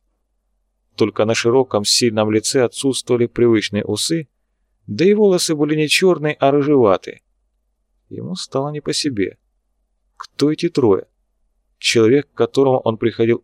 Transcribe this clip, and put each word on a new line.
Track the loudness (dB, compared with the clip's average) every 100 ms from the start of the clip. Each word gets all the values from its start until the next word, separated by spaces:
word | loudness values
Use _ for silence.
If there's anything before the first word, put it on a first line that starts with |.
| _ _ _ _ _ _ _ _ _
Только | -4 -4 0
на | -2
широком, | 0 2 2 2 -2
сильном | -2 0 0 0 0
лице | 0 0 0
отсутствовали | -2 -2 -4 -4 -2 -2 -2
привычные | 0 2 2 0 -6
усы, | -4 -6 -4 -6 -8 _ _ _ _ _ -10
да | 0
и | 2
волосы | 4 4 2 0 -2
были | -2
не | 0 0
черные, | 2 2 2 -2
а | 0 2
рыжеватые. | 2 2 4 4 2 -2 -20 _ _ _ _ _ _ _ _ _
Ему | -16 -12 -12
стало | -8 -6 -6
не | -8
по | -8
себе. | -6 -6 -4 -6 -8 _ _ _ _ _ _ _ -20
Кто | -16 -4 -2
эти | -2 -4
трое? | 0 2 2 -2 _ _ _ _ _ _ _
Человек, | -2 2 4 2 0
к | -4
которому | -2 2 2 2
он | -2 -2
приходил | -2 -2 -2 -2